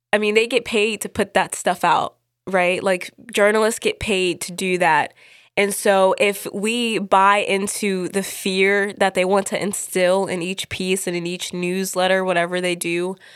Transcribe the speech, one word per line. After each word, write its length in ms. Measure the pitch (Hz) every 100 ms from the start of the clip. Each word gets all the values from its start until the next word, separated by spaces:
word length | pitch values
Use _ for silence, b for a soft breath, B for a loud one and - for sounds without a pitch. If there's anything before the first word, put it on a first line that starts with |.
| -
I 60 | 208
mean, 160 | 214
they 120 | 214 233
get 180 | 254
paid 360 | 233 226 220 208
to 80 | 202
put 240 | - 196
that 200 | 196 165
stuff 280 | - 190 175
out, 340 | 175 151 - _ _ _ -
right? 340 | 185 180 185
Like, 280 | 196 185 - - -
journalists 480 | 214 208 220 220 -
get 180 | 226 -
paid 420 | - 190 185 165
to 100 | -
do 240 | 175 190 180
that. 360 | 175 147 - b b b b -
And 160 | 202
so 440 | 196 214 190 190 -
if 280 | 208 202 -
we 460 | 202 214 240 233 208
buy 400 | 196 196 196 208
into 680 | - 196 202 - 202 190 175
the 160 | 196
fear 680 | 190 - 196 190 190 202 202
that 200 | - 190
they 100 | 190
want 220 | 185 196 196
to 120 | -
instill 680 | 196 202 - 190 180 190 190
in 160 | 180
each 260 | 175 190 -
piece 380 | - 185 190 185
and 100 | 175
in 120 | 170
each 240 | 180 -
newsletter, 720 | 180 180 185 190 185 185 190
whatever 360 | 185 175 175 180
they 140 | 180
do, 400 | 175 170 170 180 - b